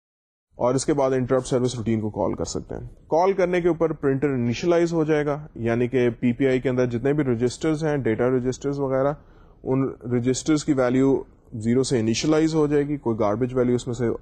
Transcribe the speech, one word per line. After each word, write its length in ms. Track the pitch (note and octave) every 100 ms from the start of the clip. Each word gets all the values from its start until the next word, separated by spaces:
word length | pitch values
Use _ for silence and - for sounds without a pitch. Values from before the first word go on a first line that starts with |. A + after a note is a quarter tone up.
| _ _ _ _ _ -
اور 160 | A#2+
اس 120 | C3 -
کے 80 |
بعد 160 | C#3+ C3
انٹرپٹ 360 | C3 B2 C3 B2+
سروس 280 | C3 B2+
روٹین 260 | A#2+ A2 A2+
کو 100 | G#2+
کال 240 | G#2 F#2+
کر 100 | G2
سکتے 300 | E2+ D2 -
ہیں۔ 120 | A1+ A#2+ - -
کال 240 | D#3 F#3+
کرنے 280 | G3 F3+ F3+
کے 80 | F3
اوپر 240 | E3 E3
پرنٹر 360 | D#3 C#3+ C3+ D3
انیشلائز 640 | C3 A#2+ A#2+ F3 E3+ E3+
ہو 120 | E3
جائے 220 | D#3 D3+ D3
گا، 120 | C#3+ D3+
یعنی 340 | - A#2 A#2 A#2+
کہ 200 | C3 A#2+
پی 220 | A#2 B2
پی 140 | A#2 C3+
آئی 140 | C3
کے 80 | C3
اندر 180 | B2+ B2+
جتنے 260 | A#2 C3
بھی 120 | D3+
رجسٹرز 600 | C3+ A2+ B2 - D#3+ D3+
ہیں، 120 | D#3 D3
ڈیٹا 340 | A#2 A2 A#2+
رجسٹرز 480 | C3 B2 B2 C#3 C#3+
وغیرہ، 340 | C3+ C3 C#3 D3+ - - - -
ان 260 | - C3 C3 - B2
رجسٹرز 500 | B2 A#2+ B2 - D3+
کی 80 | D#3+
ویلیو 500 | C3 B2 B2+ C3+ C3 - - -
زیرو 300 | A#2+ A2 B2
سے 180 | B2+ C3
انیشلائز 540 | A2 A2+ D3+ D#3 D#3+
ہو 120 | D#3+ D3
جائے 220 | D3 C#3+
گی۔ 80 | D3
کوئی 220 | A#2 A2
گاربیج 360 | G#2 G#2+ B2+
ویلیو 200 | B2+ B2
اس 120 | B2 -
میں 80 |
سے 140 | A#2 A#2 -